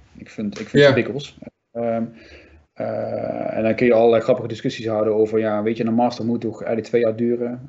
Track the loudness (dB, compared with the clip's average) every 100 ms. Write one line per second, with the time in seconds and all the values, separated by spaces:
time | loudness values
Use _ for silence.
0 | _ -20 -18 -8 -8 -6 0 6 6 6
1 | 0 -4 -10 -16 -20 -20 _ -8 -4 -2
2 | -4 -10 -20 -20 -20 -20 _ -10 -8 -6
3 | -6 -6 -6 -6 -6 -2 0 2 4 6
4 | 6 4 4 0 -2 -6 -6 -4 -4 0
5 | 2 2 2 2 0 0 -2 -2 0 2
6 | 0 0 -4 -4 -4 -6 -4 -4 0 0
7 | 0 0 -2 -2 -4 -8